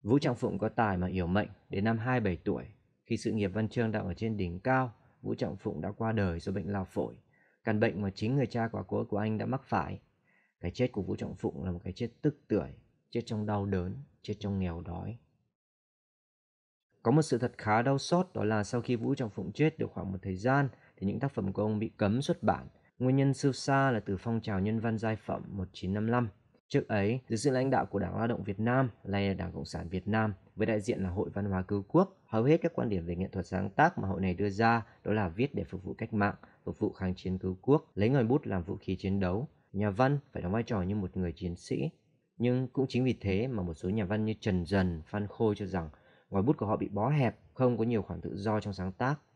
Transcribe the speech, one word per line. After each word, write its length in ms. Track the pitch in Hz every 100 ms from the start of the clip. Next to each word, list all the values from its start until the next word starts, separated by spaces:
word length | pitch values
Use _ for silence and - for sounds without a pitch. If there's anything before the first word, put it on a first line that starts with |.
Vũ 160 | 101 139
Trọng 160 | 151
Phụng 220 | 120 117 98
có 120 | 107
tài 280 | - 110 90
mà 100 | 90
yểu 200 | 92 85
mệnh. 200 | 98 - - _
Đến 140 | 98
năm 140 | 107 113
hai 220 | 117 127
mươi 60 |
bảy 120 | 101 85
tuổi, 200 | - 69 62 - _ _
khi 120 | - 110
sự 140 | 117
nghiệp 160 | 107 98
văn 220 | 104 110
chương 220 | 123 113
đang 140 | 107
ở 80 | 95
trên 240 | 85 113 107
đỉnh 220 | 90 87
cao, 340 | 127 131 127 - _ _
Vũ 140 | -
Trọng 220 | 113 110 98
Phụng 240 | 110 76
đã 100 | 104
qua 200 | 107 113
đời 280 | 110 98 85
do 120 | 101
bệnh 200 | 98 87
lao 140 | 101
phổi, 280 | 92 - 62 58 _ _ _ _
căn 160 | 117 107
bệnh 220 | 117 85
mà 80 | 101
chính 260 | - 107
người 100 | 139
cha 220 | 120 120 113
quá 160 | 104 95
cố 160 | 104
của 140 | 113 101
anh 200 | 107 107
đã 80 |
mắc 160 | 107 127
phải. 360 | - 104 78 98 _ _ _ _ _ _
Cái 100 | 87
chết 200 | - 123
của 100 | -
Vũ 140 | 92
Trọng 200 | 101 98
Phụng 300 | 90 107 65
là 60 | 92
một 80 | 87
cái 100 | 92
chết 140 | - 117 -
tức 160 | 151 - _
tưởi, 220 | 104 69 - _ _ _
chết 120 | 120
trong 200 | 113 107
đau 200 | 107 104
đớn, 300 | 101 95 90 120 143 _
chết 120 | - 104
trong 200 | 101 98
nghèo 220 | 90 85
đói. 360 | - 87 95 117 _ _ _ _ _ _ _ _ _ _ _ _ _ _ _ _ _ _
Có 80 | -
một 100 | 147
sự 160 | 147 120
thật 140 | 120 -
khá 240 | 107 110
đau 160 | 123 139
xót, 300 | - 175 185
đó 100 | 107
là 200 | 104 110
sau 180 | 104 123
khi 140 | 113
Vũ 200 | 120 120
Trọng 140 | 139 117
Phụng 220 | - 95
chết 280 | 107 156 -
được 120 | 101
khoảng 200 | - 92
một 60 | 95
thời 140 | 98
gian 340 | 92 117 135 139 - - -
thì 100 | -
những 120 | -
tác 120 | 139
phẩm 220 | - 98
của 80 | 98
ông 180 | 107 107
bị 120 | 110 -
cấm 240 | 101 117
xuất 220 | 143 -
bản. 240 | 107 87 67 _ _ _
Nguyên 160 | 127
nhân 180 | 135 139
sâu 180 | 131 143
xa 400 | 123 - 135 135
là 80 | 113
từ 180 | 98 95
phong 240 | 117 113
trào 180 | 110 95
nhân 200 | 101 113
văn 180 | 113 113
giai 180 | 110
phẩm 280 | 110 - - -
một 160 | 98 92
chín 200 | - 90
năm 140 | 104 110
lăm. 220 | 120 117 - _ _ _
Trước 200 | 139 -
ấy, 320 | 107 101 127 -
dưới 100 | 113
sự 140 | 143
lãnh 180 | 127 135
đạo 160 | -
của 140 | 110 101
Đảng 180 | 90 101
Lao 100 | 117
động 160 | 117
Việt 160 | 101 98
Nam, 300 | 113 131 131 -
nay 240 | - 98 98
là 60 |
Đảng 180 | 90 87
Cộng 140 | 82
sản 240 | 73 82 85
Việt 180 | 92 98
Nam, 260 | 110 110 98 _
với 120 | - 107
đại 120 | 107
diện 220 | 101 101
là 60 | 95
Hội 200 | 90 82
Văn 160 | 101
hóa 160 | 101 92
Cứu 240 | 92 104 95
Quốc, 300 | 160 196 -
hầu 180 | _ 110
hết 180 | 123 165
các 100 | 170
quan 140 | - 120
điểm 160 | 95
về 100 | 85
nghệ 120 | 87 92
thuật 200 | 95 -
sáng 220 | 95 95
tác 280 | - 160 -
mà 100 | 98
hội 140 | 95
này 120 | 95
đưa 160 | 90 101
ra 360 | 98 113 120 - -
đó 100 | -
là 160 | 107 90
viết 260 | 87 139
để 80 | 104
phục 200 | 95 90
vụ 100 | 95
cách 200 | 98 113
mạng, 220 | 107 101 - - _
phục 160 | - -
vụ 120 | 104
kháng 240 | - 92
chiến 220 | 90 92 92
cứu 200 | 92 92
quốc, 300 | - 151 -
lấy 140 | - 107
ngòi 140 | 139
bút 240 | 113 139 113
làm 160 | 95
vũ 140 | 82 95
khí 180 | -
chiến 240 | 95 98 98
đấu. 280 | 92 98 147 _ _
Nhà 160 | 95 104
văn 280 | 98 131 143 -
phải 100 | -
đóng 100 | 90
vai 120 | 110
trò 180 | 113 107
như 140 | 90
một 220 | 104 90 95
người 140 | 90
chiến 240 | 76 90
sĩ. 340 | 87 - 131 160 _ _ _ _ -
Nhưng 300 | 120 127 127
cũng 180 | - 131
chính 140 | 120
vì 100 | 127
thế 340 | 110 101 95 127
mà 160 | 113
một 100 | 90
số 160 | 82 92
nhà 160 | 220
văn 200 | 92 107
như 80 | 107 110
Trần 260 | 110 92
Dần, 360 | 85 98 92 82
Phan 220 | - 104 101
Khôi 280 | - 113
cho 100 | 104
rằng 240 | 98 92 78 - _ _ _
ngòi 120 | 98
bút 160 | 113 156
của 80 |
họ 120 | 104 104
bị 120 | 98
bó 200 | 101 117
hẹp, 300 | 147 117 - -
không 240 | - 127 113
có 60 |
nhiều 180 | 113 113
khoảng 200 | - 85
tự 140 | -
do 240 | - 104 107
trong 140 | 101
sáng 180 | 95 92
tác. 280 | 92 120 147 _